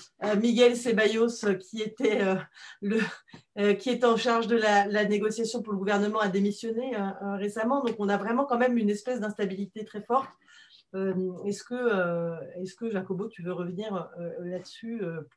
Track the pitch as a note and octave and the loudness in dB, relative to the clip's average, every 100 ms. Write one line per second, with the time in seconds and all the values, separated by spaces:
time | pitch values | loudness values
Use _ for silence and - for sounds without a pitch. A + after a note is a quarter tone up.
0 | - _ G3+ G#3 A#3 A3+ B3 A#3+ B3 G#3+ | -18 _ 0 2 4 6 6 6 2 4
1 | G#3+ A3+ A#3 - G#3 F#3 - A3 G#3+ - | 4 4 2 2 0 0 -4 -6 -6 0
2 | B3 G3+ G3 F#3 D3+ - - - G3+ A3 | 0 2 2 0 -4 -16 -20 -8 -2 0
3 | F3 - _ - _ G#3 G#3 G3 B3+ A#3+ | -2 -6 _ -20 _ 0 2 2 2 2
4 | B3 A3 A#3+ A#3 A3 A#3 G#3+ G#3 G3+ G#3 | 4 4 4 2 2 2 6 4 4 2
5 | G3+ G#3 G#3+ G#3+ A3 A#3+ G#3+ G3 F#3+ G3+ | 2 2 0 -2 -4 -4 -4 -4 0 2
6 | G#3 A3 G3+ F#3+ G3+ G3 A3+ A3+ C4 A3 | 2 2 0 2 2 0 -4 -4 -2 -2
7 | G3 - G3+ G3 G3+ A3 A3+ C#4 A#3+ A3 | -4 -6 -6 -4 -4 -2 0 0 0 -2
8 | G3+ G3+ G3+ A#3+ C#4 A#3 B3+ A#3+ G3+ G#3 | 0 0 0 0 0 2 2 4 2 0
9 | - B3 G#3+ G#3 G3 F#3+ G3 G#3+ G#3+ G#3 | -4 -4 -4 -4 -4 -4 -8 -10 -12 -12
10 | - C4 C4+ - _ - - - _ F#3+ | 0 0 0 -10 _ -20 -20 -20 _ -4
11 | F#3+ F#3 F#3 F3 G3+ G3+ - B3 B3 G3 | -2 -2 -4 -4 -6 -6 -6 -2 2 2
12 | F3 E3+ E3+ E3 - F3+ F#3 - A3+ G3+ | 2 0 -2 -6 -10 -10 -10 -8 -4 -4
13 | F#3 F3+ A3+ - E3+ F3 F3+ F3+ G#3+ F#3+ | -4 -6 -6 -8 -8 -6 -6 -6 -6 -6
14 | D#3+ E3+ E3+ - F3 F3+ - - A3+ A3+ | -8 -10 -10 -8 -8 -8 -10 -14 -10 -8
15 | E3+ D#3+ D3+ | -6 -8 -12